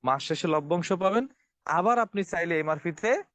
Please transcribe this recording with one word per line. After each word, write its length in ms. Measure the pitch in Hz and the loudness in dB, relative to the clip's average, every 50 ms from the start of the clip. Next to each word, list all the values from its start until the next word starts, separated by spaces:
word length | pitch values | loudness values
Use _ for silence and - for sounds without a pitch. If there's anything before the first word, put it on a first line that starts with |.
| - | 2
মাস 140 | 131 131 143 - | 0 0 0 0
শেষে 200 | - 160 151 - 170 156 | -4 -4 -2 0 0 0
লভ্যাংশ 340 | 156 147 143 170 175 170 - 196 175 190 | 0 2 0 -2 -2 0 -2 -2 2 2
পাবেন, 220 | 190 202 233 262 269 - _ _ _ _ _ _ - 156 | 2 2 2 -2 -2 -10 _ _ _ _ _ _ -2 0
আবার 200 | 170 180 220 240 240 226 | 2 2 2 2 2 0
আপনি 160 | 208 - 202 190 - | 0 -2 -4 -4 -4
চাইলে 220 | - 175 170 170 170 156 | -4 -4 -2 0 0 0
এমআরপি 300 | 156 156 156 151 - 170 156 - | 0 0 -2 -2 -2 -6 -6 -2
তে 100 | - 220 262 392 403 _ _ | 0 0 0 0 0 _ _